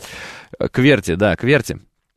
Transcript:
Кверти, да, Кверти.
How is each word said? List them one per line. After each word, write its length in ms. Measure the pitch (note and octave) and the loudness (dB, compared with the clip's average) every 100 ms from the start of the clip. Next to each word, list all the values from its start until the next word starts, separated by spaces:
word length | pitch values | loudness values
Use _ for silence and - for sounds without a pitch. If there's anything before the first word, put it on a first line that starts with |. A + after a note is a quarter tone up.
| - - - - - - - | -20 -16 -16 -18 -20 -6 -4
Кверти, 440 | - C3+ B2+ - E2+ | 2 4 4 2 0
да, 180 | G#2 | 2
Кверти. 460 | E2 A#2+ C#3+ - G2+ - _ _ | 2 0 0 0 -10 -12 _ _